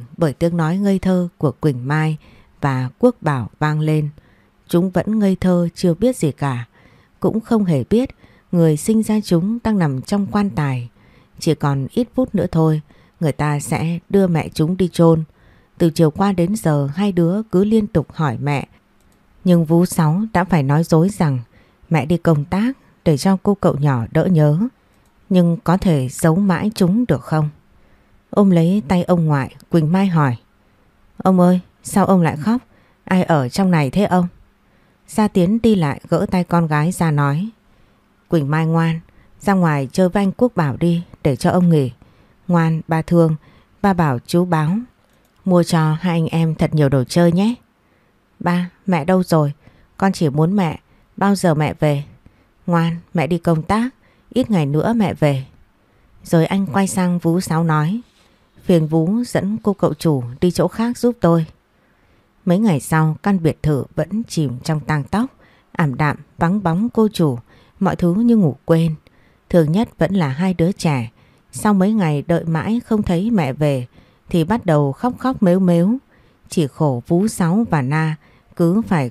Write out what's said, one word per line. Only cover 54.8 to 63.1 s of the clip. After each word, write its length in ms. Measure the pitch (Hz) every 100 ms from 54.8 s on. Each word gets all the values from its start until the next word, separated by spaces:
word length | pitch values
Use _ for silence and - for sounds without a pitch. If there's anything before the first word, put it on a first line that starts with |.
| - 233
mẹ 180 | 196
về." 300 | - 147 135 135 - _ _ _ _ _ -
Rồi 220 | - 170 160
anh 200 | 190 190
quay 200 | 196 190
sang 320 | 190 180 175
Vú 220 | 165 170
Sáu 240 | - 160
nói: 360 | 170 151 151 226 - _ _ _ _ _
"Phiền 220 | - 170 156
Vú 360 | 165 165 226 240
dẫn 320 | 156 190 220
cô 100 | 214
cậu 220 | 190 160
chủ 280 | 151 170 139 120 127
đi 100 | 180
chỗ 180 | 180 175
khác 300 | - 233 240
giúp 180 | 240 233
tôi." 260 | 170 165 160 - _ _ _ _ _ _ _ _
Mấy 140 | 190 180
ngày 220 | 220 143
sau, 360 | - 160 156